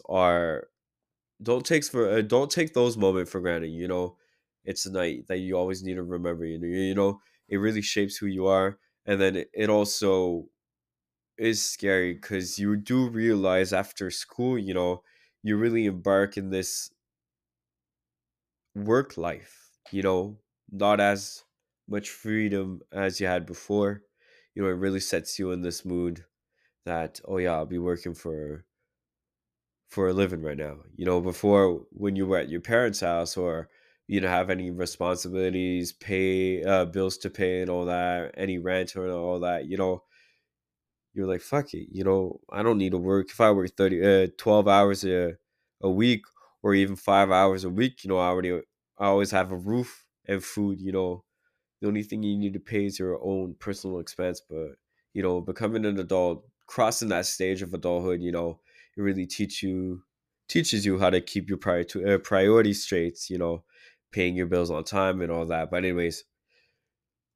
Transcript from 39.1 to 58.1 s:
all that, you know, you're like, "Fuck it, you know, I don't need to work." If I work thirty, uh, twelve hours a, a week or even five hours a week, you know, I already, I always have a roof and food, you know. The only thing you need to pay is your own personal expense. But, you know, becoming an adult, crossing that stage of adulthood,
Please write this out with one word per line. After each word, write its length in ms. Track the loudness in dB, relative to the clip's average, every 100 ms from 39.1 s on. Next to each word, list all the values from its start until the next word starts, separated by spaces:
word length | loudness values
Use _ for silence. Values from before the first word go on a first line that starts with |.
all 300 | -4 -4 -2
that, 260 | -2 -4 -4
you 100 | -2
know, 280 | 0 -2 -8 _ _ _ _ _ _ _ _ _ _
you're 120 | -4 -2
like, 140 | -2
"Fuck 320 | -2 -4 -4
it, 140 | -8 -10
you 120 | -2
know, 360 | 2 2 0 -6 -10
I 120 | -2
don't 160 | 2 2
need 140 | 2
to 60 | 0
work." 320 | 2 2 2
If 100 | 4
I 100 | 6
work 180 | 6 2 2
thirty, 280 | 2 4
uh, 240 | 6 6 4 0
twelve 300 | 4 6 8
hours 360 | 6 6 4
a, 320 | 0 0 0 -4 _ _ _ _
a 100 | 0
week 320 | 2 4 2 -2 _ _ _
or 120 | 2
even 200 | 4 4 0
five 340 | 4 6 6
hours 340 | 6 6 4
a 60 | -2
week, 340 | 0 -2 -2
you 40 | -2
know, 100 | 0
I 80 | 2
already, 240 | 0 0 -4 -6 _ _ -2
I 80 | 2
always 240 | 4 2
have 180 | 0 0
a 40 | -4
roof 500 | -2 -2 -4 -10 _ _ -4
and 180 | -4
food, 360 | -4 -2 -2 -2
you 120 | -4
know. 320 | -2 -2 -4 -12 _ _ _ _ _
The 80 | -2
only 140 | -2
thing 200 | -4 -4
you 140 | -2 -2
need 140 | -2
to 60 | -4
pay 260 | -4 -2 -2
is 120 | -2
your 200 | -4 -4
own 300 | -2 -4 -4 -8
personal 400 | -10 -8 -8 -8
expense. 400 | -8 -6 -4 -6
But, 320 | -10 -10 -10 -12 _ _ _
you 80 | -2
know, 180 | 0 0
becoming 460 | -4 -4 -2 0 -2
an 120 | -2
adult, 480 | 0 2 2 -2 -10 _ -8
crossing 420 | 0 0 2 0
that 180 | 0 -2
stage 360 | -2 -2 -2
of 100 | -6
adulthood, 460 | -4 -2 0 0